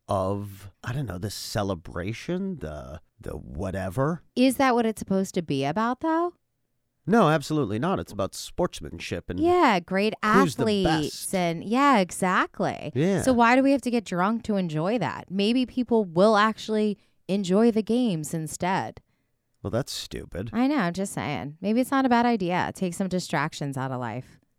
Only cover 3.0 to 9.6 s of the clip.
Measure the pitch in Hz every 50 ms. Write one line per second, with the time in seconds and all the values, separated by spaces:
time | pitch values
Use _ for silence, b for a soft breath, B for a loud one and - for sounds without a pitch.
3 | - _ _ _ - - - - - - 65 - 98 95 92 98 92 95 92 127
4 | 135 151 175 - - _ _ 240 254 269 247 - 269 262 240 240 233 220 220 -
5 | - - 190 190 196 - - 190 165 - 143 135 139 139 156 208 226 240 254 -
6 | - 320 320 330 349 349 - _ _ _ _ _ _ _ _ _ _ _ _ _
7 | _ - 202 240 208 151 156 160 139 - 156 151 139 92 104 110 135 180 196 117
8 | 85 - - 98 98 90 - - - - - - 175 - - - - 71 - 85
9 | - - 104 87 - - 90 90 320 339 359 359